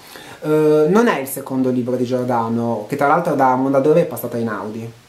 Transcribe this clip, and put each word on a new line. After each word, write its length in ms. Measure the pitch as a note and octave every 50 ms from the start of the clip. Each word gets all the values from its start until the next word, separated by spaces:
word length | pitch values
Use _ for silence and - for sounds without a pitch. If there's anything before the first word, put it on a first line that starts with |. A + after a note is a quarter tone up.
| - - - - - - - - -
Eh, 420 | D3+ D#3 D#3 D#3 D3+ D3+ D3+ D#3
non 200 | D#3+ F#3+ A3+ A#3+
è 120 | A#3 E3+ C#3+
il 80 | C3+
secondo 420 | B2+ - C#3 - - C3 C3 B2+ B2+
libro 280 | B2 B2+ A#2 B2 B2
di 80 | B2 B2
Giordano, 800 | A#2 B2+ B2+ B2 B2 B2 A#2 A2+ A2+ A#2 A#2 A#2 A#2 A#2 G#2+ -
che 80 | - -
tra 120 | - C#3+
l'altro 280 | C#3 D#3 F3 F3 E3+ D3
da 180 | C3+ C3 B2+ B2+
Mondadori 440 | B2+ C3+ C#3 C#3 C3+ C#3 D3+ D#3 E3+
è 60 | D#3+
passata 320 | - A#2 A2+ - - A#2+
in 100 | A#2 A#2
Audi, 420 | A2+ G#2 G2 F#2+ G#2+ G#2+ A2+ A2+ A#2 - - -